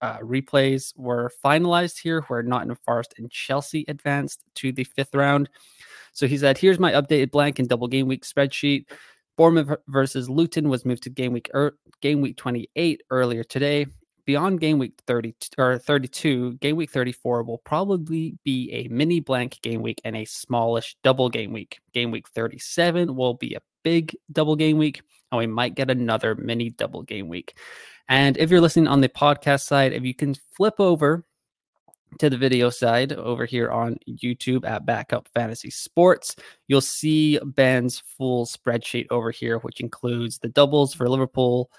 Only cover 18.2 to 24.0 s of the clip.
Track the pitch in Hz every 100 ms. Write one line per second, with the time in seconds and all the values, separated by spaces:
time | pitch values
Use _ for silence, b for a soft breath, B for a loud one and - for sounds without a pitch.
18.2 | 160 - 139 131 123 117 120 120 160 170
19.2 | 143 127 123 - 117 113 117 - 113 110
20.2 | 110 - - 120 117 117 - - 131 131
21.2 | 127 117 104 110 - - _ 123 120 110
22.2 | - 117 117 131 - - 175 170 170 131
23.2 | 127 120 - - - _ 160 165